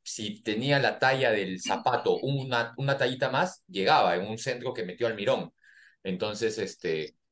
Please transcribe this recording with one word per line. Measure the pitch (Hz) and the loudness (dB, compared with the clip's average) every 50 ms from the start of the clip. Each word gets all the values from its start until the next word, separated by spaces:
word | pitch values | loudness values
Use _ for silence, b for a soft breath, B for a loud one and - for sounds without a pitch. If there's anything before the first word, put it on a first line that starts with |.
| - | -14
si | - - - 107 104 104 - - | -12 -8 -8 -6 -8 -8 -6 -4
tenía | 110 107 110 127 139 143 139 | -4 -2 0 2 2 4 4
la | 127 110 - - | 4 2 2 2
talla | 135 131 135 135 131 120 110 | 2 2 4 4 4 2 2
del | 104 95 92 95 92 | 2 0 -2 -4 -6
zapato, | - - 101 - - 135 123 - - 101 90 90 | -4 -2 -2 0 0 0 0 2 2 2 2 2
una, | - 135 139 139 131 131 123 117 113 117 - | 0 0 -2 -2 -2 0 0 0 0 -2 -4
una | - 139 139 139 135 | -4 -2 0 0 2
tallita | 135 123 127 127 139 131 | 0 0 0 0 -2 0
más, | 127 139 175 185 - - _ - | 2 2 0 0 -2 -8 _ -8
llegaba | - 98 95 117 156 139 107 90 87 | -4 0 2 4 6 6 6 4 2
en | 90 95 107 | 0 -2 -4
un | 110 113 | -6 -6
centro | - 135 123 123 120 127 117 | -4 -4 -4 -4 -6 -6 -6
que | - 90 | -6 -6
metió | 90 90 - 117 113 | -8 -4 -2 -2 -2
Almirón. | 113 104 101 120 131 104 - - b b b b b b b b b b - | -2 0 0 0 0 0 0 -6 b b b b b b b b b b -6
Entonces, | 98 92 90 104 107 104 101 117 110 107 113 | -6 -4 -2 -4 -4 -2 0 -2 -2 0 -2
este, | 101 92 - - - 85 80 78 76 - - _ _ _ | -4 -6 -6 -6 -4 -2 -2 -2 -4 -6 -10 _ _ _